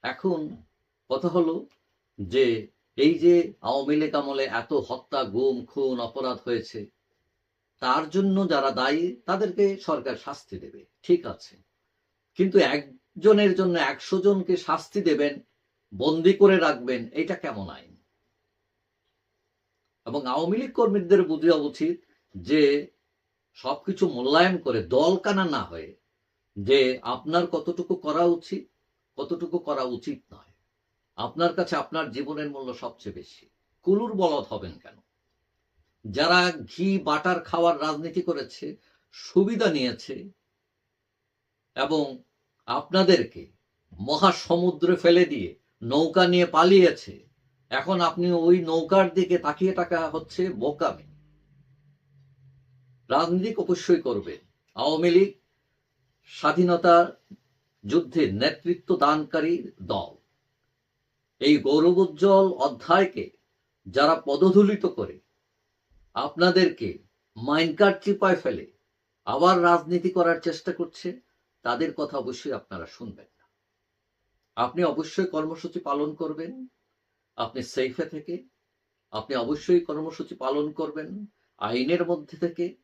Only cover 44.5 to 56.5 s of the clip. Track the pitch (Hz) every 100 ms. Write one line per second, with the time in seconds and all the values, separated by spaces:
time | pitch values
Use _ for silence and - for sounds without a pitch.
44.5 | 170 180 156 170 175 170 170 175 135 90
45.5 | - _ _ 113 139 160 190 180 180 175
46.5 | 156 175 196 175 - - - _ _ _
47.5 | _ _ 131 156 185 170 165 175 175 165
48.5 | 185 165 165 160 196 180 185 175 175 147
49.5 | 147 185 185 170 170 160 160 156 - 185
50.5 | - - - - - - - _ _ _
51.5 | _ _ _ _ _ _ _ _ _ _
52.5 | _ _ _ _ _ _ 131 165 180 202
53.5 | 220 185 175 - 170 131 104 - - _
54.5 | _ _ - 135 156 175 170 196 - _
55.5 | _ _ _ _ _ _ _ _ - 147